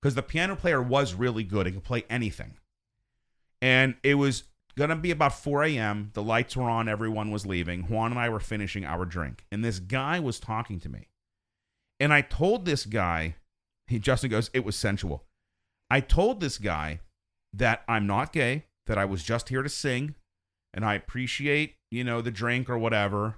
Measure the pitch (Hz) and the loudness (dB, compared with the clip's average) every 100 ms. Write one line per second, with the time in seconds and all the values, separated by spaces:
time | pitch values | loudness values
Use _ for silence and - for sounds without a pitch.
0 | 143 135 123 160 185 196 180 151 127 135 | 0 -2 -4 -2 0 0 2 2 4 2
1 | 135 90 123 113 104 104 92 95 - 120 | 2 0 0 0 -2 0 0 -2 -4 -4
2 | - 120 113 - - - _ _ _ _ | -2 -2 -2 -4 -12 -16 _ _ _ _
3 | _ _ _ _ _ _ 127 127 131 120 | _ _ _ _ _ _ 4 6 4 2
4 | 135 143 139 123 - _ _ - 147 160 | 2 4 4 0 -6 _ _ -2 0 0
5 | 175 156 147 - - 143 156 143 110 104 | -2 2 2 2 -2 2 2 2 0 -2
6 | 104 107 104 113 123 131 123 113 113 107 | -4 -4 0 2 2 -2 0 0 0 0
7 | 110 110 107 104 98 92 85 87 87 110 | 0 -2 -2 -4 -2 -2 -2 -4 -2 0
8 | 113 123 120 110 - 107 101 101 82 85 | 0 0 0 -2 -4 -4 -4 -6 -4 -4
9 | 90 90 73 - - 101 113 95 92 131 | -4 -4 -6 -8 -10 -4 -2 -4 -4 -4
10 | 135 175 147 113 - 110 113 92 80 57 | -2 -2 -2 -4 -4 -6 -4 -8 -8 -12
11 | - _ _ _ _ _ _ _ _ _ | -16 _ _ _ _ _ _ _ _ _
12 | 143 147 139 - 175 226 175 143 101 107 | 4 4 4 2 2 2 0 -2 -2 -2
13 | 90 85 80 80 _ _ _ _ - 123 | 0 0 -2 -8 _ _ _ _ -6 -2
14 | 101 127 131 110 117 131 110 104 104 101 | 2 0 2 0 0 -2 -2 -2 -2 -2
15 | 87 69 - _ _ _ _ _ _ 131 | -4 -6 -10 _ _ _ _ _ _ 2
16 | 131 - 202 247 156 - 101 80 76 78 | 4 4 6 2 -4 -4 -2 -2 -4 -6
17 | - _ _ _ _ 101 120 117 - 113 | -12 _ _ _ _ 0 0 0 0 0
18 | 101 101 151 165 123 139 - _ - 104 | 2 0 0 0 0 0 -6 _ -2 0
19 | 98 95 - 117 - 131 139 - 143 123 | 2 -2 -2 -2 -2 -4 -4 -4 -2 -2
20 | 147 147 _ _ _ _ _ - 107 101 | -4 -8 _ _ _ _ _ -2 0 0
21 | - 123 127 - 143 147 151 _ _ 117 | -2 -6 -4 -2 2 2 0 _ _ -4
22 | 123 117 117 101 117 120 123 120 113 113 | -2 -2 -2 -2 -2 0 0 0 2 2
23 | 101 104 107 | 2 2 -2